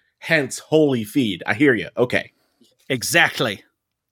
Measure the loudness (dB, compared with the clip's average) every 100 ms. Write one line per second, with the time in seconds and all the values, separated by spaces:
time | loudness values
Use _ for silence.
0 | _ _ -2 0 0 -8 0 2 4 0
1 | -2 -2 -2 -2 -4 2 2 2 -2 -2
2 | 0 0 -4 _ _ _ _ _ -8 -6
3 | 0 2 2 0 -4 -4 _ _ _ _
4 | _